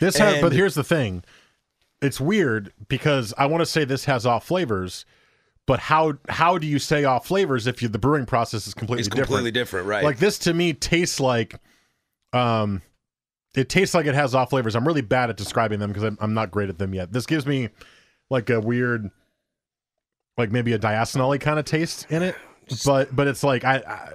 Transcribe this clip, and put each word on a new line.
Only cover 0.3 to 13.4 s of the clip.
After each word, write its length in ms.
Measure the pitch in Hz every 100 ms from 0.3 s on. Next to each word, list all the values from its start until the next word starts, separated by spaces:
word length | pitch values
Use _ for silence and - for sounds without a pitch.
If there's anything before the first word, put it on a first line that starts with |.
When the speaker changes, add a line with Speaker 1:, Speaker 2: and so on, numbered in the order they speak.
| 196
Speaker 1:
but 80 | 170
Speaker 2:
And 60 |
Speaker 1:
here's 200 | 147 196
the 100 | 147
thing. 400 | 123 165 110 90 - - _ _ _ _ _ -
It's 200 | 139 -
weird 520 | 143 214 143 110 101 - -
because 460 | 131 151 139 110 -
I 100 | 139
wanna 200 | 165 160
say 180 | 160
this 200 | 131 135 -
has 180 | 131
off 220 | 120 113 -
flavors, 580 | 180 147 98 90 - - _ _ _ _ _ -
but 140 | 127
how, 340 | - 156 160 139 -
how 300 | - 170 180
do 80 | 151
you 120 | 143
say 260 | - 151
off 220 | 139 123 -
flavors 400 | 196 180 127 117
if 160 | 120
you, 60 | 117
the 100 | 104
brewing 280 | 123 151 120
process 400 | 120 113 110 101
is 80 |
completely 260 | - 107 120
Speaker 2:
It's 80 | 107
completely 420 | 120 123 - 117
Speaker 1:
different? 40 |
Speaker 2:
different, 320 | 120 120 92 95
right. 160 | 104
Speaker 1:
Like, 140 | 147 123
this 200 | 202 -
to 140 | 180
me 180 | 170 175
tastes 460 | 151 - 170 175 -
like, 360 | 131 120 110 - _ _ _ _ _ _ _
um, 500 | 123 120 113 104 98 - _ _ _ _ _